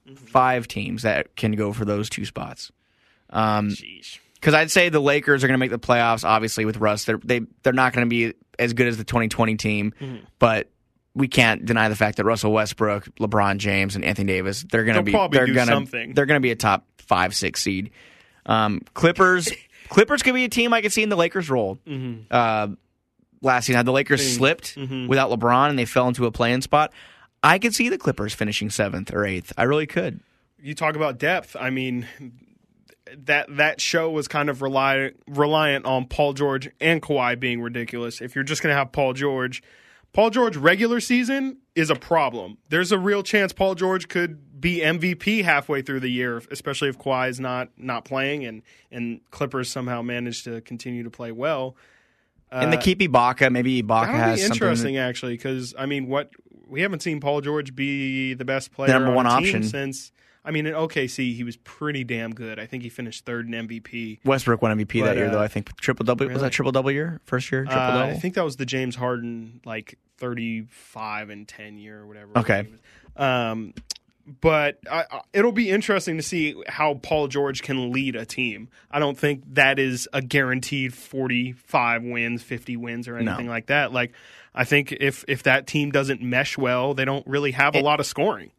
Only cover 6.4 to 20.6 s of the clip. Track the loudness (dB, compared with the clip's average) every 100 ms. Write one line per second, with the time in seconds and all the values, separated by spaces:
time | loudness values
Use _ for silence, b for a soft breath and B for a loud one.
6.4 | 2 0 -2 2 2 2 0 -4 0 0
7.4 | 0 _ 0 4 4 4 2 2 0 -2
8.4 | _ -2 0 2 2 2 -2 0 0 2
9.4 | 0 2 -2 -2 -2 -6 -12 -12 -16 _
10.4 | 4 4 -2 _ _ _ _ -2 0 4
11.4 | 4 2 0 2 2 2 0 2 0 2
12.4 | 2 2 0 0 -2 -2 -6 -4 0 2
13.4 | 2 2 0 0 0 -2 -2 0 0 0
14.4 | -2 -6 -2 0 2 2 2 2 4 4
15.4 | 4 4 4 2 0 -8 -2 0 4 4
16.4 | 2 2 2 2 -2 _ 0 2 2 0
17.4 | -4 -2 -2 -4 -6 b b b b b
18.4 | 0 2 2 -2 -6 2 2 6 4 4
19.4 | 0 -6 -14 -20 2 4 6 4 2 2
20.4 | 0 0